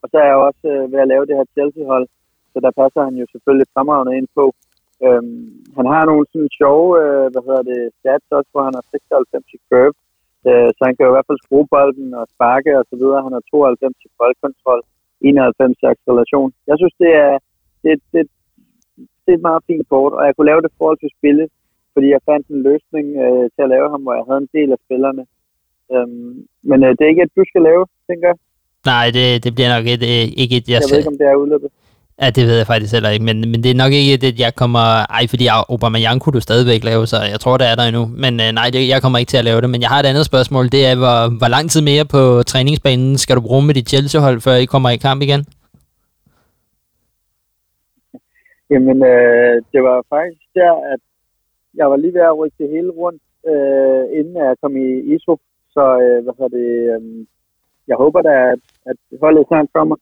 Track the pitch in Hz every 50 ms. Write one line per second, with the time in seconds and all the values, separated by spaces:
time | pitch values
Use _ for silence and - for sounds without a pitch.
0 | - 131 - 156 147 143 135 135 135 139 139 _ - 156 143 139 131 127 131 135
1 | 135 135 131 135 143 147 147 135 131 _ _ 147 143 147 143 156 151 135 131 127
2 | 127 - _ _ _ _ _ _ _ _ _ 131 123 127 120 - 131 135 _ 156
3 | 143 135 131 127 123 - _ 120 _ 143 139 135 131 _ _ 135 135 147 147 139
4 | 131 127 131 131 131 - _ 147 139 135 - _ _ _ _ _ _ _ _ _
5 | 127 131 123 120 120 120 117 120 117 - - - _ - - 135 127 131 147 160
6 | 160 156 156 151 147 _ _ 160 151 139 - _ 147 139 143 156 170 185 175 165
7 | 156 147 139 139 135 131 127 131 123 131 135 131 123 127 123 123 120 117 _ _
8 | _ 135 135 147 _ _ 143 143 139 _ _ 147 135 135 131 127 - _ - 143
9 | _ _ 151 139 127 _ - 139 _ _ - - _ _ 131 123 127 147 147 _
10 | _ _ _ _ _ _ _ _ _ 127 123 120 120 117 110 _ 135 131 127 -
11 | 143 127 127 135 139 - 147 135 _ _ 135 143 147 135 151 143 139 139 131 135
12 | 135 127 123 120 113 _ _ _ 120 120 123 135 135 156 143 135 120 _ - 123
13 | 127 135 139 139 135 131 131 120 - _ - 147 143 131 123 - 131 131 127 _
14 | _ _ _ _ 120 123 127 _ - 139 135 _ _ 131 123 120 - _ _ _
15 | _ _ _ _ - 139 143 139 127 120 110 _ 131 127 127 _ - 127 123 _
16 | _ - 120 120 117 - - 139 135 131 - _ _ - 147 151 180 175 _ _
17 | 175 170 165 151 147 139 139 139 _ _ _ _ _ _ _ _ - 156 156 143
18 | _ _ - 165 160 - _ _ _ _ _ _ _ _ _ _ _ _ _ _
19 | - _ _ _ _ - 180 165 170 170 160 165 _ - 170 156 - _ 147 135
20 | 135 143 - - 147 143 135 - 151 151 151 165 160 160 _ _ 160 156 156 -
21 | - 143 _ _ - 147 143 151 160 156 _ _ _ _ _ _ _ _ _ 143
22 | 139 139 143 135 _ - 151 147 139 _ 147 139 131 135 147 151 _ _ - 156
23 | 147 143 147 139 127 123 127 127 123 117 _ - 143 131 127 131 143 147 147 143
24 | 139 127 123 120 123 127 135 139 139 - - 156 147 135 127 - _ _ 131 127
25 | 135 135 135 135 127 _ _ _ _ _ _ _ _ _ _ _ _ _ 127 127
26 | 123 120 120 120 120 120 123 127 - _ _ _ _ 139 139 131 131 131 127 -
27 | 151 156 165 175 180 160 _ 190 190 - _ 180 165 160 165 175 185 - _ _
28 | _ - 180 170 170 175 170 170 _ _ _ _ _ _ _ _ _ 131 127 120
29 | 120 120 117 123 127 123 123 120 117 127 113 123 127 123 123 117 113 117 123 117
30 | 120 117 120 117 117 113 - - 131 117 127 123 117 - 123 117 147 135 143 147
31 | 151 156 147 139 147 139 139 143 143 147 151 143 143 143 _ _ _ _ _ _
32 | _ _ _ _ 135 131 110 131 120 117 117 117 110 104 120 110 107 104 113 117
33 | 110 107 104 107 110 113 110 110 113 117 117 113 117 127 127 127 131 135 139 143
34 | 139 139 139 123 127 131 117 113 123 117 - - 127 120 120 117 113 113 113 113
35 | 107 - - 113 123 117 - 120 123 120 110 113 - - 123 110 117 117 110 113
36 | 113 113 123 131 - 160 135 120 - - 110 120 127 123 117 110 - 117 113 113
37 | 113 113 - 110 107 101 101 110 - 127 127 127 131 117 113 123 120 117 113 120
38 | 117 110 120 117 135 131 120 113 113 110 110 113 117 123 123 131 131 127 131 131
39 | 123 131 127 120 120 - - 127 117 117 117 117 120 127 120 120 120 113 135 143
40 | 139 139 135 147 156 - - 131 127 - 139 131 127 123 127 139 139 127 127 123
41 | 131 127 120 117 117 117 117 110 123 120 120 139 160 170 - 160 151 147 143 147
42 | 151 143 - 139 135 127 123 120 120 - - 131 127 139 151 143 - 143 127 123
43 | 131 135 139 131 - - 131 123 113 110 127 139 139 147 147 135 113 - 139 135
44 | 143 139 - 156 143 135 127 117 - 131 127 123 123 120 - 135 131 123 120 113
45 | - 139 135 139 143 139 139 143 147 _ _ _ _ _ _ _ _ _ _ _
46 | _ _ _ _ _ _ _ _ _ _ _ _ _ _ _ _ _ _ _ _
47 | _ _ _ _ _ _ _ _ _ _ _ _ _ _ _ _ _ _ _ _
48 | _ _ - - _ _ _ _ _ _ _ _ _ _ 143 131 131 131 131 135
49 | 131 127 123 120 120 120 120 120 120 120 120 117 117 _ - 139 127 127 127 127
50 | 123 _ 147 151 165 180 165 _ _ _ _ 185 180 175 165 151 139 143 135 135
51 | _ _ _ _ _ _ _ _ _ _ _ _ _ _ _ - 156 139 139 139
52 | 151 180 175 180 170 165 160 156 160 151 _ _ 156 143 151 160 175 185 170 160
53 | 175 175 170 156 _ _ _ _ - 160 156 143 139 139 135 135 135 135 135 131
54 | 131 120 139 156 151 170 180 175 147 131 127 _ - 143 139 135 131 131 127 131
55 | 127 143 151 165 _ - 165 147 _ _ _ _ _ _ _ 147 139 131 131 127
56 | 123 123 123 120 120 123 123 - 131 127 123 123 123 120 120 117 117 120 113 113
57 | 113 113 113 113 110 _ _ _ _ _ _ _ _ _ _ _ _ - 175 190
58 | 135 156 151 180 160 160 143 131 127 127 123 123 _ _ _ _ _ 131 127 _
59 | _ _ - 127 151 156 160 156 143 - 165 156 151 - _ 160 156 156 151 -